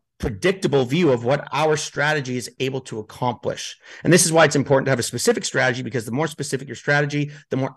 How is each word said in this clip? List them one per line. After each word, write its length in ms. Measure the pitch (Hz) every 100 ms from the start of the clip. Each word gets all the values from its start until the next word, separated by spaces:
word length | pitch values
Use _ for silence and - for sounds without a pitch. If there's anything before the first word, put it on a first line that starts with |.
| _ -
predictable 640 | 170 104 180 190 165 135 123
view 260 | 156 170
of 140 | 123 117
what 220 | 147 -
our 240 | 135 156 151
strategy 640 | - - 143 151 127 123
is 120 | 117 -
able 200 | 131 135
to 200 | 127 113
accomplish. 760 | 107 - 123 120 113 110 - - - -
And 100 | -
this 120 | 170 170
is 60 |
why 140 | 160 156
it's 100 | 147
important 300 | 127 135 131
to 60 |
have 80 | 131
a 40 |
specific 400 | 117 120 - 240
strategy, 380 | 190 139 127 123
because 240 | 123 123 110
the 60 |
more 160 | 117 160
specific 400 | - 143 135 147
your 80 | 120
strategy, 560 | - 143 147 147 143 - -
the 80 | 143
more 160 | 135